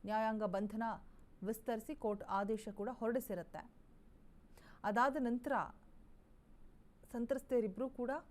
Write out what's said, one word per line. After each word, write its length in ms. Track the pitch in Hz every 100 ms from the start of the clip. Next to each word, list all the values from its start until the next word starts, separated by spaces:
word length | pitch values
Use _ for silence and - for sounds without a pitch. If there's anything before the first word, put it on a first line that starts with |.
ನ್ಯಾಯಾಂಗ 380 | 202 214 220 220
ಬಂಧನ 400 | 214 196 208 220 226 202 - - - -
ವಿಸ್ತರಿಸಿ 520 | 190 220 - 226 -
ಕೋರ್ಟ್ 300 | - 214 208 -
ಆದೇಶ 400 | 196 202 214 214
ಕೂಡ 140 | 202 208
ಹೊರಡಿಸಿರುತ್ತೆ. 800 | 233 226 240 240 180 165 156 - - - - - - - - - - - -
ಅದಾದ 320 | 208 214 269 285
ನಂತರ 320 | 240 247 285 247 160 - - - - - - - - - - - - - -
ಸಂತ್ರಸ್ತೆಯರಿಬ್ರು 760 | 240 233 269 - 247 220 190 262
ಕೂಡ 220 | - 247 294 -